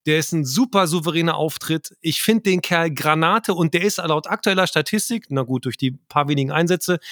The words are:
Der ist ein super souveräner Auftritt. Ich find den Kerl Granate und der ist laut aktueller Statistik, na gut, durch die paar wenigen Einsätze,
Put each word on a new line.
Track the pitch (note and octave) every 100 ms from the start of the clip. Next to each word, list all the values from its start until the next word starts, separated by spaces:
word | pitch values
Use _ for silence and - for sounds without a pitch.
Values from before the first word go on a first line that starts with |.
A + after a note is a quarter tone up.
| -
Der | D#3
ist | D3+
ein | E3 C3+
super | C#3+ B3+ G3+ F3+
souveräner | E3+ D#3+ D#3+ E3+ D#3
Auftritt. | D#3 - - D#3+ - _
Ich | E3 -
find | - A3 G3+
den | F3+
Kerl | - E3+ E3
Granate | C#3 D3+ D#3 E3 G#3+ -
und | F3 E3
der | E3+
ist | G3 -
laut | E3+ D#3 D3+
aktueller | G#3 - F#3+ F3+
Statistik, | - D3 G#3+ - A#3 -
na | C#3
gut, | C3 C3 B2+
durch | -
die | C3
paar | C3 _ D3 C#3+
wenigen | D3 C3+
Einsätze, | D3 E3+ F3+ - F3 -